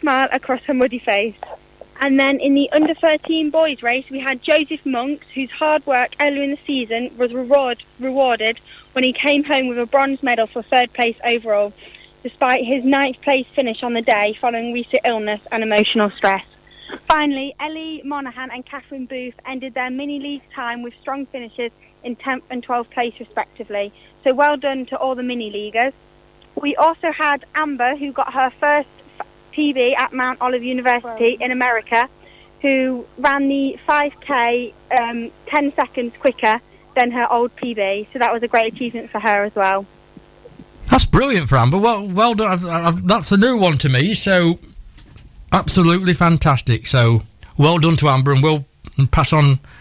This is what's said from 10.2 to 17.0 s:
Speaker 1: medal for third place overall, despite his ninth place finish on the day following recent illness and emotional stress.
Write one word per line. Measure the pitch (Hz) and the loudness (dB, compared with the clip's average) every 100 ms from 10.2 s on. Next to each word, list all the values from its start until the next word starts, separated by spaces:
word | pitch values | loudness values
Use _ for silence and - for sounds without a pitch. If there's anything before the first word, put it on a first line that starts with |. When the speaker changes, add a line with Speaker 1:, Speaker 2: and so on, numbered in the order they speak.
Speaker 1:
medal | 262 226 220 | -2 0 -2
for | 247 | -6
third | - 254 240 | 0 2 2
place | - 240 226 | 0 -2 -2
overall, | 240 233 220 208 208 - - - - _ | -2 -2 0 0 -2 -6 -20 -20 -20 _
despite | 247 - 262 254 240 | -14 -2 2 2 0
his | 269 | 0
ninth | 254 277 277 254 | 2 2 0 -2
place | - 269 247 | 0 0 0
finish | - 254 220 | -4 -4 -4
on | 247 | -4
the | 233 | -2
day | 226 214 208 214 | 0 2 0 -2
following | 247 233 233 | -4 -4 -4
recent | 240 233 262 - | -6 -4 -2 0
illness | 226 214 208 - | -2 -4 -6 -6
and | 226 | -6
emotional | 220 208 214 226 208 | 0 2 2 0 -2
stress. | - 196 190 - _ _ - - - | 0 -2 -2 -6 _ _ -20 -18 -8